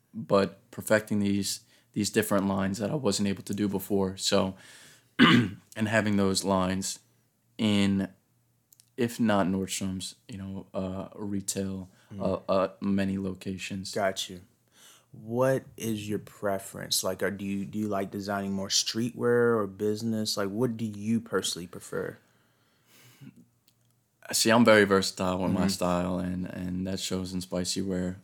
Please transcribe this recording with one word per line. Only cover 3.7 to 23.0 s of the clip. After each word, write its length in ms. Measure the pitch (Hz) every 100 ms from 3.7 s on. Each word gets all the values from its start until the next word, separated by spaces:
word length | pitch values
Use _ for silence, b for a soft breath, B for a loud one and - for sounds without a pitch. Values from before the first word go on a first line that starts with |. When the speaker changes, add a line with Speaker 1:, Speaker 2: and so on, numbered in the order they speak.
| 95 - 98 95 95
Speaker 1:
So, 380 | - 98 95 - B B B
<clears throat> 300 | B B -
and 720 | 247 120 101 - _ 110 107
having 280 | 110 104 101
those 280 | 98 92
lines 540 | 92 95 92 95 98 - _ _ _ _ _ -
in, 520 | 107 101 98 98 95 - _ _ _ _ _ - _ -
if 220 | 117 123
not 260 | 110 101 90
Nordstrom's, 680 | 95 92 - 95 92 - - -
you 100 | 98
know, 280 | 98 98 -
uh, 340 | 101 95 95 - -
retail, 720 | 104 98 98 98 95 95 90 b b
Speaker 2:
Mm. 80 | 98
Speaker 1:
uh, 300 | 101 90 -
uh, 160 | 95 95 -
many 380 | 101 98 98 98
locations. 720 | 95 92 104 92 - 101 95
Speaker 2:
Got 380 | 113 98 - -
you. 100 | 90 - _ _ B B B B
What 520 | 113 110 120 131 131 - -
is 320 | 113 104 104
your 100 | 101
preference? 840 | - - 101 98 - 98 90 -
Like, 180 | 95 92
are, 80 | 95
do 140 | 98
you, 220 | 98 98 98
do 120 | 107
you 80 | 107
like 220 | 98 95
designing 420 | 101 98 101 98
more 160 | 98 98
streetwear 880 | - - 113 120 - 120 120 120 113
or 80 | 98
business? 680 | 95 107 107 113 110 107 -
Like, 100 | 98
what 300 | 104 123 113
do 80 | 110
you 340 | 101 107 113
personally 460 | - 95 - - 90
prefer? 500 | - - 95 90 - _ B B B B B B B